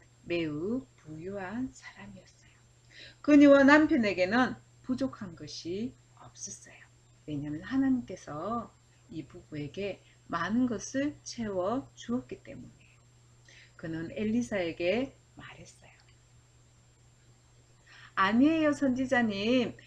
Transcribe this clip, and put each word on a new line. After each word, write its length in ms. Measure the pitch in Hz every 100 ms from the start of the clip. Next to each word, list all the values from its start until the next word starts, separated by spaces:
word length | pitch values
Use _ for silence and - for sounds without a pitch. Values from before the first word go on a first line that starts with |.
| _ _
매우 640 | - 170 160 147 185 254 262 _
부유한 760 | 156 156 180 202 185 226 262
사람이었어요. 800 | - - - 202 190 - _ _ _ _ _ _ - - -
그녀와 440 | - 294 285 277
남편에게는 880 | 269 302 311 311 214 175 180 233 240 - _ _
부족한 520 | - - - - 185
것이 600 | 160 151 - 165 190 247 - _ -
없었어요. 580 | - - - - - - - _ _ _ -
왜냐하면 360 | 147 147 151
하나님께서 1120 | 196 269 269 254 240 185 - 147 185 233 208 - _ _ -
이 160 | 160 147
부부에게 760 | 180 - 151 143 - 202 - _ _ -
많은 400 | 170 170 233 254
것을 520 | 202 - 269 294 294
채워 680 | - - 220 190 185 254 269
주었기 480 | - - 240 - -
때문이에요. 560 | - 120 - - - _ _ _ _ _ - - - -
그는 340 | 165 165 165
엘리사에게 1040 | - 214 233 233 208 170 160 175 220 269 - _
말했어요. 560 | - - - 175 - - - _ _ _ - _ _ _ _ _ _ _ _ _ _ _ _ _ _ - - -
"아니에요, 580 | - 190 233 294 320 302
선지자님. 1040 | 294 277 254 262 254 226 196 214 254 214 -